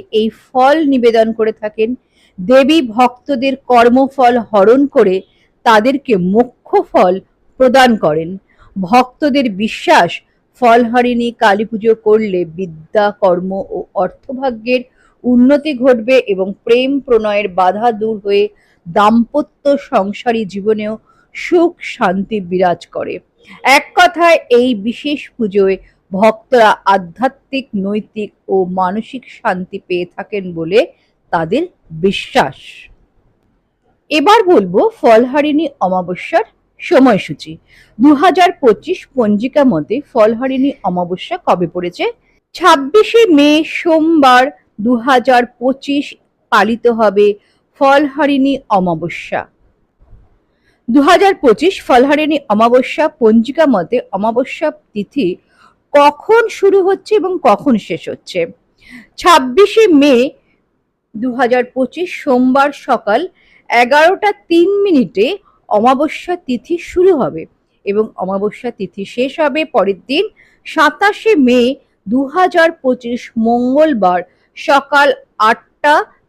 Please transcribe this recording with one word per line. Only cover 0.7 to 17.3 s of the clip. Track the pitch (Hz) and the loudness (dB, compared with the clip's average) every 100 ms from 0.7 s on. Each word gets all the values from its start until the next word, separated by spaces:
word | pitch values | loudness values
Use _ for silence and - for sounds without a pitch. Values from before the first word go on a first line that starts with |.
| 311 294 | 2 0
নিবেদন | 269 233 226 220 | 2 2 2 0
করে | 220 220 | -2 -4
থাকেন। | 214 214 - 220 247 _ _ _ - | -4 -8 -4 -4 -6 _ _ _ -8
দেবী | 180 262 269 320 254 | 2 4 4 2 0
ভক্তদের | 214 247 247 - 277 269 262 - | 0 0 -2 -8 -4 -4 -4 0
কর্মফল | 240 240 254 269 269 247 247 220 | 4 4 4 0 2 2 0 0
হরণ | 208 202 262 285 | 0 2 2 2
করে | - 202 185 - _ _ _ 240 | 2 0 0 -6 _ _ _ 2
তাদেরকে | 220 226 277 - 202 175 | 2 2 -2 -2 -2 0
মোক্ষ | 208 254 _ - 403 | 0 0 _ -2 -2
ফল | 320 311 185 190 - _ _ - | 0 2 2 0 -6 _ _ 0
প্রদান | 254 262 254 220 | 2 4 4 2
করেন। | 175 151 165 190 _ _ _ - | 0 -2 -6 -12 _ _ _ -10
ভক্তদের | 175 247 247 - 302 269 254 | 0 0 0 -2 -2 0 -2
বিশ্বাস, | 185 220 - - 294 175 - _ _ _ - | -2 -6 -4 2 2 2 -4 _ _ _ -2
ফলহারিণী | 240 233 233 247 247 240 240 233 | 2 4 2 0 0 -2 -4 -2
কালী | 226 202 220 | 0 0 -2
পুজো | 220 226 220 | -4 -2 0
করলে | 214 214 214 180 170 | 2 0 0 -4 -6
বিদ্যা, | 160 185 156 156 214 208 202 | -8 -12 -12 -6 -2 -2 0
কর্ম | 190 175 185 190 180 | -2 0 -4 -8 -8
ও | - - | -12 -10
অর্থভাগ্যের | - 185 - - 254 269 226 220 254 247 _ _ _ | -6 -6 -8 -14 -8 -8 -6 -4 -4 -6 _ _ _
উন্নতি | 240 247 254 285 302 | 0 2 4 2 0
ঘটবে | 254 262 240 220 262 - | -2 0 0 2 0 0
এবং | 185 190 190 | -4 -4 -6
প্রেম | - 240 262 277 | -2 0 0 -4
প্রণয়ের | 254 226 214 | 0 -2 0